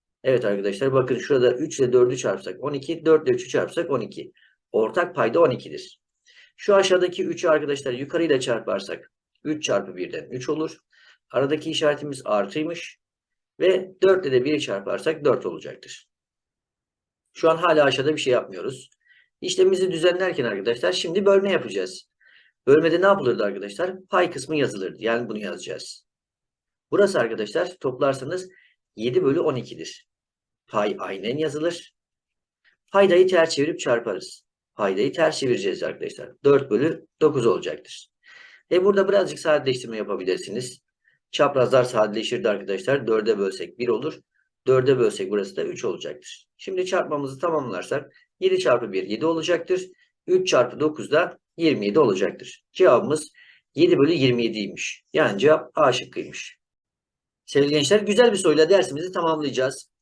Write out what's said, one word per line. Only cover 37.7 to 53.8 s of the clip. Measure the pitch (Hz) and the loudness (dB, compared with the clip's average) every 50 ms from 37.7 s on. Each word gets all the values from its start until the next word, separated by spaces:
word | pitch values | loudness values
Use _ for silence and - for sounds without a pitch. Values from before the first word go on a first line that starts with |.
| 76 - - - - - - _ _ _ _ _ - - - - - _ _ _ | -8 -10 -14 -18 -20 -20 -20 _ _ _ _ _ -20 -20 -20 -20 -20 _ _ _
E | 160 185 185 | 0 2 2
burada | 208 196 196 190 196 | 2 2 2 2 2
birazcık | 190 196 180 147 147 - | 2 2 0 0 -4 -4
sadeleştirme | - 160 151 143 139 135 127 127 - 117 110 | 0 0 0 2 0 -2 -2 -4 -6 -10 -10
yapabilirsiniz. | 107 104 101 98 90 92 92 92 90 - - 98 123 127 - - - _ _ _ _ _ _ _ _ _ _ | -8 -6 -6 -6 -6 -4 -4 -4 -4 -6 -8 -8 -8 -10 -10 -14 -18 _ _ _ _ _ _ _ _ _ _
Çaprazlar | - - 147 135 - 131 120 107 135 127 117 | 0 0 2 2 4 2 2 4 4 2 2
sadeleşirdi | - - 110 107 104 104 113 107 - 123 107 101 110 | 2 2 0 0 0 -2 -4 -4 -4 -4 -2 0 -2
arkadaşlar. | 104 98 95 95 98 95 - 135 139 139 110 | -2 -2 -4 -6 -6 -4 -2 -2 -2 0 0
Dörde | 113 110 110 104 113 107 101 | 0 0 0 2 0 0 0
bölsek | 101 95 - - 85 - - 120 | -2 -4 -4 -6 -10 -12 -8 -4
bir | 120 117 | -2 -2
olur. | 110 - - - - - _ _ _ _ _ _ _ _ _ | -2 -2 -4 -8 -10 -12 _ _ _ _ _ _ _ _ _
Dörde | 131 131 131 123 139 135 127 | 2 4 4 4 4 4 4
bölsek | 113 104 - - 98 95 | 2 0 0 -2 -6 -4
burası | 104 101 95 98 - | -4 -4 -4 -6 -6
da | 82 80 | -6 -6
üç | - - - 120 | -6 -6 -6 -6
olacaktır. | 101 85 76 80 73 73 - - - - - _ _ _ | -6 -6 -6 -10 -12 -14 -14 -18 -20 -20 -20 _ _ _
Şimdi | _ - 196 190 185 180 | _ -12 -8 -6 -6 -4
çarpmamızı | 185 190 175 - 139 151 143 139 135 135 135 | -2 -2 -2 -2 -2 -4 -6 -6 -8 -6 -6
tamamlarsak | 180 170 160 151 131 117 92 90 92 - 131 143 139 - _ _ _ _ _ _ | -4 -2 -2 -2 -4 -4 -8 -10 -6 -6 -6 -6 -6 -10 _ _ _ _ _ _
yedi | 185 190 185 - | 0 0 0 2
çarpı | - 147 123 117 117 101 | 2 2 2 2 0 -2
bir, | 95 95 | -4 -4
yedi | 92 98 107 - 151 | -4 -4 -4 -2 -2
olacaktır. | 165 165 160 - 175 170 160 - - 185 180 - - - _ _ _ _ _ _ | -2 -2 -2 0 0 -2 -2 0 -2 -4 -4 -4 -8 -16 _ _ _ _ _ _
Üç | 170 185 185 185 - | 0 2 2 2 4
çarpı | 156 127 120 - 113 120 | 4 4 2 2 0 -2
dokuz | 151 156 151 - 101 101 | -2 -2 -2 -4 -4 0
da | 139 160 180 170 - - _ _ _ | 2 2 2 0 -4 -12 _ _ _
yirmi | 165 170 156 127 104 101 | 0 0 0 2 2 0
yedi | 104 101 - | 2 4 4
olacaktır. | 143 110 95 95 98 82 - - - - - - _ _ | 4 4 2 0 -2 -2 -4 -8 -16 -20 -20 -20 _ _
Cevabımız | _ - 185 160 127 110 - 131 151 151 - - _ _ - - _ _ _ _ _ | _ 4 6 6 6 4 4 0 -2 -4 -4 -10 _ _ -20 -20 _ _ _ _ _
yedi | 135 | 2